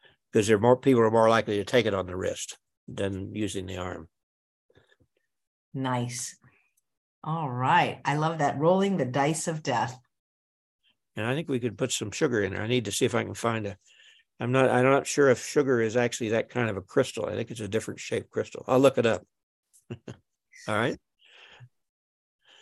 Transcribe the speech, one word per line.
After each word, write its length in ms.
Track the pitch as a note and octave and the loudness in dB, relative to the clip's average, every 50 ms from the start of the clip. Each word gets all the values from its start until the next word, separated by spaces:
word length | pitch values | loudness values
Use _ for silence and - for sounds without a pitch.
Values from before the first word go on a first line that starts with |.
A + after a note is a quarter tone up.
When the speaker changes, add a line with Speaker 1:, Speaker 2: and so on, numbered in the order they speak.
| _ - _ _ _ _ | _ -20 _ _ _ _
Speaker 1:
'cause 140 | - A2+ G2+ | 0 0 4
they're 140 | G#2+ A2 G2 | 4 2 4
more, 180 | G#2+ A#2+ B2+ | 6 4 4
people 240 | B2+ - C3+ C3 A#2 | 6 4 4 4 6
are 80 | A2+ A2 | 4 4
more 200 | A2 A2+ A2+ A2+ | 4 6 6 6
likely 280 | A2+ A2 G#2 - G#2 | 4 4 2 0 -2
to 80 | G2+ G2 | -4 -2
take 220 | - - B2 G#2+ | 0 2 2 2
it 80 | A2 G2 | 2 0
on 100 | F#2+ F2+ | -2 -4
the 100 | F2+ F2+ | -4 -6
wrist 440 | F#2 F#2 F2+ F#2 - - - - _ _ _ _ _ - | -4 -4 -4 -4 -6 -12 -14 -14 _ _ _ _ _ -20
than 460 | - - - G2+ G2 G2 F#2+ G2 G2+ G#2 | -14 -8 -6 -4 -4 -4 -6 -8 -8 -6
using 320 | G#2+ G#2+ F#2+ G2 G2 F#2 | -6 -6 -4 -4 -8 -8
the 120 | F#2 F#2+ | -8 -8
arm. 300 | F#2 F2+ F2+ F2+ E2 D#2+ - _ _ _ _ _ _ _ _ _ _ _ _ _ _ _ _ _ _ _ _ _ _ _ _ _ _ _ _ _ _ _ _ - | -8 -8 -8 -8 -10 -14 -18 _ _ _ _ _ _ _ _ _ _ _ _ _ _ _ _ _ _ _ _ _ _ _ _ _ _ _ _ _ _ _ _ -8
Speaker 2:
Nice. 640 | C3+ C3 B2+ B2+ B2 A#2+ A#2+ B2 - - - - _ _ - _ _ _ _ _ _ _ _ _ _ _ _ _ - - | -6 -4 -2 -2 -2 -4 -6 -6 -10 -10 -12 -14 _ _ -20 _ _ _ _ _ _ _ _ _ _ _ _ _ -14 -8
All 260 | D#3 D#3+ E3 D#3 C3 | -6 -6 -6 -6 -6
right. 500 | B2 B2 B2+ C#3 E3+ F3 C#3+ A2+ - - - | -4 -2 0 2 4 4 2 2 -2 -6 -4
I 100 | C#3+ C#3+ | -2 -2
love 220 | D3+ D#3 D#3+ E3+ D#3 | 0 0 -2 0 0
that. 180 | C#3+ C3 A#2+ | 0 0 0
Rolling 380 | C3 D3+ E3+ F#3 F#3+ G3 G3 F#3+ | 2 2 4 4 4 2 2 0
the 80 | D3+ C3 | 0 -2
dice 420 | A#2+ B2 C#3+ C#3 D3+ D#3+ - - | -2 0 0 0 0 0 -2 -4
of 160 | F3 D#3+ D#3 - | -4 -4 -4 -4
death. 360 | D3 A#2+ A2 G#2+ B2 - - _ _ _ _ _ _ _ _ _ _ _ _ _ _ _ _ _ _ _ _ _ _ - | -2 -2 0 -2 -4 -6 -12 _ _ _ _ _ _ _ _ _ _ _ _ _ _ _ _ _ _ _ _ _ _ -10
Speaker 1:
And 100 | A2 G#2+ | -6 -4
I 80 | A#2+ C3 | -4 -4
think 160 | D#3 E3+ - | -4 -4 -4
we 100 | C3+ A#2+ | -4 -2
could 180 | A#2 A#2 G2+ | -2 -4 -4
put 140 | - C3 A#2+ | -4 -4 -4
some 200 | - - A#2 G#2 | -4 -6 -6 -6
sugar 300 | - - - A#2+ A#2+ G#2 | -4 -2 0 0 2 2
in 120 | G2+ F#2+ F#2+ | 0 0 -2
there. 80 | F#2+ | -4
I 60 | G#2 | -2
need 180 | A2+ B2 B2+ G#2+ | 0 -2 -2 -2
to 60 | G#2 | -2
see 140 | - - C3+ | -2 0 0
if 100 | A#2 A#2+ | 0 0
I 80 | A2+ G#2+ | 0 -2
can 100 | G2 G2 | -4 -8
find 320 | - - A#2 A2+ A2+ G#2 | -4 -2 -2 -2 -2 -6
a, 100 | G2 F#2 _ _ _ _ _ - - _ _ _ _ _ - | -8 -10 _ _ _ _ _ -20 -20 _ _ _ _ _ -6
I'm 120 | A#2 A#2+ | -4 0
not, 180 | B2+ C3 C3 A#2 | 2 4 4 4
I'm 160 | A#2 B2 B2+ | 4 4 4
not 220 | C3+ C#3 C#3 - | 4 4 2 2
sure 220 | - - D3 C#3+ C3+ | -2 2 4 4 4
if 140 | A#2 - - | 4 2 0
sugar 360 | - - D3+ C#3+ C3+ B2+ A#2 | -2 0 0 2 2 2 0
is 160 | A2+ A2 A2 | 0 0 0
actually 320 | B2 A#2+ A#2+ - - A#2+ G#2+ | 0 0 0 -2 -4 -4 -2
that 200 | A2 A2+ - - | -2 -2 -2 -2
kind 200 | - B2 A#2+ A2 | -2 -2 -2 -2
of 80 | G2 | -2
a 40 | G2 | -6
crystal. 440 | F#2+ - - C#3 B2 - - - - | -8 -2 0 0 0 0 -2 -6 -6
I 80 | - G2 | -4 -4
think 140 | G#2 A#2 - | -6 -6 -8
it's 80 | A#2 A#2 | -8 -10
a 80 | G#2 | -8
different 320 | F#2+ G#2+ G#2+ - - F#2+ - | -4 -4 -4 -4 -4 -12 -10
shaped 300 | - - A#2+ G#2+ - _ | -8 -6 -6 -6 -6 _
crystal. 340 | - A2 - - - - - | -6 -6 -6 -6 -8 -10 -2
I'll 120 | - C3 B2+ | 2 4 6
look 180 | C#3 C3+ - | 6 6 4
it 80 | B2+ A2+ | 4 2
up. 200 | A2+ G#2 - - _ _ _ _ _ _ _ _ _ _ _ _ - | 2 0 0 -6 _ _ _ _ _ _ _ _ _ _ _ _ -16
<laughs> 180 | A#2+ - - - A2 - _ _ _ _ _ _ _ - - - | -16 -16 -14 -18 -18 -18 _ _ _ _ _ _ _ -14 -8 -4
All 60 | G#2+ | -2
right. 220 | G#2 A#2 D3+ - - _ _ _ _ _ _ - - - - - - B2 - _ _ _ _ _ _ _ _ _ _ _ _ _ _ _ _ _ _ | 0 0 -2 -4 -6 _ _ _ _ _ _ -20 -20 -20 -20 -20 -20 -20 -20 _ _ _ _ _ _ _ _ _ _ _ _ _ _ _ _ _ _